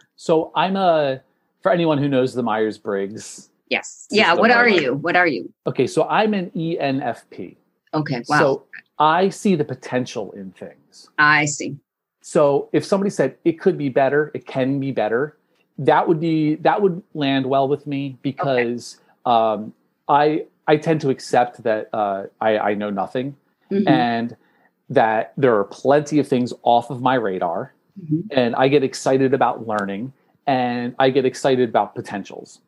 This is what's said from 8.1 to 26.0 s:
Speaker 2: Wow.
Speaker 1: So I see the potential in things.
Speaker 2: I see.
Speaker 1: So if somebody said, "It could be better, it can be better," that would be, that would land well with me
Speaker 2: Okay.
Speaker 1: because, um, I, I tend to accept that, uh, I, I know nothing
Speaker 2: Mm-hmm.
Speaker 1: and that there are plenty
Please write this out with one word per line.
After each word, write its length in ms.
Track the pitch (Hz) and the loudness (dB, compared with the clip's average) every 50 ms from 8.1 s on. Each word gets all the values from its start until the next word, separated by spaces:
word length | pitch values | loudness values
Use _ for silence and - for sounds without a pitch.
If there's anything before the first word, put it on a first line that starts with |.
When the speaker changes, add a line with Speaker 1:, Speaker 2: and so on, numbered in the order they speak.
| 135 120 120 | -4 -6 -2
Speaker 2:
Wow. 100 | - 147 151 | 0 2 4
Speaker 1:
So 240 | 160 139 139 - - _ - - _ _ _ | 4 2 2 -2 -6 _ -20 -20 _ _ _
I 320 | - 151 156 160 175 190 196 | 0 2 2 4 2 0 0
see 260 | 190 - - 214 185 | -2 -2 0 0 2
the 80 | 147 - | 2 0
potential 680 | - 131 - - - - 127 127 - - 120 101 92 - | -4 -6 -12 -10 -6 -4 -4 -4 -4 -8 -8 -8 -8 -12
in 180 | 104 98 95 | -14 -16 -16
things. 580 | - _ 101 85 - _ _ _ _ - - _ _ - | -16 _ -18 -18 -18 _ _ _ _ -20 -20 _ _ 2
Speaker 2:
I 260 | 151 151 151 151 151 | 2 4 4 2 0
see. 320 | 147 - - 104 95 143 147 _ _ _ _ _ _ _ _ | -2 -4 -8 -8 -10 -10 -12 _ _ _ _ _ _ _ _
Speaker 1:
So 480 | _ - - 175 151 143 139 143 143 - - | _ -2 2 2 4 4 2 0 -2 -2 -2
if 100 | 160 147 | -2 0
somebody 240 | - 208 190 202 208 | 0 -2 -2 -2 -4
said, 260 | - - 143 131 - _ _ | -2 -2 -2 -2 -2 _ _
"It 140 | 170 160 - | -2 -2 0
could 180 | - 196 175 | 0 -2 0
be 120 | 147 147 139 | 0 -4 -2
better, 420 | 123 143 135 131 135 147 151 147 - | 0 2 2 2 2 0 -2 -2 -6
it 120 | 131 - | -14 -14
can 340 | - - 135 127 131 139 139 | -8 -4 -2 0 0 0 -2
be 120 | 135 139 | -4 -4
better," 460 | 123 - 107 107 - 123 143 151 - _ _ _ _ _ _ _ _ | -2 -2 -2 0 0 -2 -2 -4 -8 _ _ _ _ _ _ _ _
that 300 | - 139 151 151 160 202 | -2 2 4 4 4 4
would 120 | - 165 156 | 2 0 0
be, 360 | 165 165 160 156 156 151 156 | 0 0 0 2 2 0 -2
that 260 | 156 156 160 165 214 | 0 0 0 2 4
would 200 | 208 190 170 175 - _ _ | 2 0 0 -2 -10 _ _
land 320 | 160 143 135 135 135 135 | -4 -2 0 0 0 0
well 220 | 127 139 135 139 | 0 0 0 2
with 200 | 135 143 143 - | 2 -2 -4 -4
me 200 | 147 143 139 139 139 | -8 -6 -6 -6 -8
Speaker 2:
Okay. 80 | 131 - | -10 -8
Speaker 1:
because, 800 | _ 143 - - - 139 131 123 120 117 120 120 - - - _ _ _ _ _ _ | _ -8 -6 -4 -2 0 0 0 0 -2 -4 -6 -10 -14 -20 _ _ _ _ _ _
um, 480 | 127 120 113 113 110 107 104 107 113 - _ _ _ _ _ _ - | 2 2 4 4 2 0 -2 -6 -12 -14 _ _ _ _ _ _ 2
I, 360 | 147 143 147 151 151 170 - - _ _ _ | 2 4 4 2 0 -2 -6 -10 _ _ _
I 80 | - 156 | 0 0
tend 220 | 151 151 165 160 151 | 2 2 0 -2 0
to 80 | 147 135 | 0 -2
accept 540 | 127 - - - - 127 123 - - - 107 | -2 -2 -4 0 2 2 2 0 -4 -6 -4
that, 260 | 113 110 110 110 - - | -2 -2 -2 -4 -6 -4
uh, 300 | 113 104 101 98 95 101 - _ _ | -4 -2 -2 -2 -6 -8 -12 _ _
I, 160 | 113 110 107 107 | 0 0 2 2
I 140 | - 104 104 | 0 0 -2
know 160 | 101 104 104 | -2 -4 -4
nothing 460 | 101 98 92 - - 127 127 143 139 _ _ _ _ _ _ _ | -4 -4 -4 -4 -4 -6 -6 -6 -10 _ _ _ _ _ _ _
Speaker 2:
Mm-hmm. 160 | 196 196 - | -2 0 2
Speaker 1:
and 480 | 143 131 127 123 120 117 117 117 120 123 _ _ _ _ _ _ _ _ _ _ _ | 2 2 2 2 0 -2 -2 -4 -6 -8 _ _ _ _ _ _ _ _ _ _ _
that 440 | 123 135 117 110 110 110 117 - _ | 2 2 2 4 2 0 -2 -4 _
there 180 | - 139 127 117 | 0 2 4 4
are 80 | 104 98 | 4 2
plenty 520 | - - - - 131 139 151 | -2 -6 -4 2 4 4 4